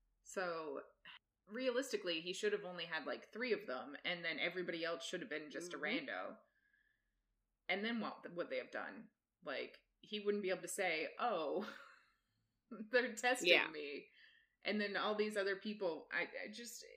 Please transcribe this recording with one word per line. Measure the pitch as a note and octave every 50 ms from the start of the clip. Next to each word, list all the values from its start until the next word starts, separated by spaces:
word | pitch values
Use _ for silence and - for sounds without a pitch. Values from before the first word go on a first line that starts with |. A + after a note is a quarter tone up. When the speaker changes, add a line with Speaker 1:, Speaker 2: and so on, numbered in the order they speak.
| _ _ _ _ _
Speaker 1:
So, | - - G3+ F#3 F3 E3+ E3 D#3+ D3+ C3+ - - - - _ - - - - - _ _ _ _ -
realistically, | G#3 B3 C4 B3+ A#3 B3 C#4 - - G3 - F3+ E3 D#3+
he | E3+ F3+ F#3
should | - G#3+ G#3 G3+
have | G3 E3
only | F3+ F3+ F3 E3
had, | E3 E3 D#3 C3+
like, | C#3 B2 A2+ - - -
three | G#3+ B3 B3 G#3
of | - -
them, | - B2 C3 A2+ C4+ C#4+ - -
and | - F3+ F3 E3+
then | E3 D#3+ -
everybody | C#3+ E3+ E3+ F#3 F3 F3 E3+ E3 D#3+
else | E3 E3+ E3 -
should | - - F3+
have | D#3+ A2+
been | D3 D#3 D3+ D3
just | A#2+ C#3 E3+ F3+ D#3+
Speaker 2:
Mm-hmm. | C#3 D3
Speaker 1:
a |
rando. | D3+ E3 E3+ C#3+ A#2+ G2+ F#2 F#2+ G2+ - - - _ _ _ _ _ _ _ _ _ _ _ _ _ _ _ _ _ _ _ _ _ _ _ _ -
And | F3+ G3 G#3
then | A3+ A#3+ A#3
what | F3 C#3 - - - - F3
would | F3 D#3+ B2+
they | C3 B2+
have | A#2+ -
done? | - A2+ F2+ D#2 F2 G#2 A#2 - _ _ _ _ _ _ -
Like, | D3+ C3 B2 B2+ B2 - - _ _ _ _ -
he | - G#3+ G#3
wouldn't | G3+ G#3 G#3 G#3 G3
be | F3+
able | F#3 E3+ E3+
to | E3+
say, | - - F#3+ F3+ D#3+ D#3 D3+ - - -
"Oh, | A3+ A#3+ G#3 E3 D#3 C#3 D3+ F3+ G#3+ - - - - - - - _ _ _ _ _ _ _ _ _ _ _ _ _ _
<laughs> | A#3+ G3 A3 G#3+
they're | B3+ B3 B3 B3 G#3+
testing | - - B3 C4 C4 - F3+
Speaker 2:
Yeah. | E3+ D3 F#2+ -
Speaker 1:
me." | D#3+ D3+ D3 C#3+ C#3+ - - - - - - - - - - _ _ _ -
And | F3+ G#3 G#3
then | G#3 G3+ G3
all | F3 D3+ G#3 G#3+
these | G#3 G#3+ G#3+ G#3+
other | G#3 F#3+ G3+ G3
people, | F#3+ - G#3+ G#3 G#3+ G3+ F3 D#3+ D3+ - - -
I, | D#3 E3 - - - F#2
I | - G#3+
just, | G#3+ A#3+ A3+ - - - - G1+